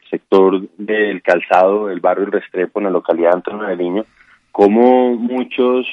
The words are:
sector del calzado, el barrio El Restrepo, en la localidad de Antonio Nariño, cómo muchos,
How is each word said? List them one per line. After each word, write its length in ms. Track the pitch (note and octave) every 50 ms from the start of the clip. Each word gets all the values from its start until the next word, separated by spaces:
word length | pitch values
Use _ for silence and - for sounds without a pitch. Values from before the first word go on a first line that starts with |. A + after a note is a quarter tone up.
| _ _
sector 580 | - E2 _ - G2 F#2+ F#2+ F#2+ F#2+ F#2 G2 - _ -
del 420 | G#2+ G#2 G#2+ G#2+ G#2 G#2 F#2 F2
calzado, 720 | - F#2+ F2+ F2 - - F#2+ F2+ F#2 G2 G2+ G#2+ G#2+ G2+
el 80 | F#2 F2
barrio 260 | F2 F2+ F2+ F2+ G2+
El 60 | G2+
Restrepo, 480 | G2+ G2 - - - F#2 F2+ E2+ - G#2
en 60 | G#2
la 40 | G2
localidad 400 | F2+ F2 - - E2 D#2+ E2+ E2+
de 60 | F2+
Antonio 320 | F#2 - - G#2 G#2+ G#2+
Nariño, 380 | G2+ F2+ F2 F2 F2 F2+ G#2+ A2 _ _ _ _ _ _ _ _ _
cómo 600 | - - G2+ G2+ G#2+ A#2 A#2+ B2+ B2+ B2+ B2+ B2 B2
muchos, 680 | A#2 A#2+ A#2+ B2+ B2+ B2 B2 - - B2 B2 B2+ B2+ A#2+ -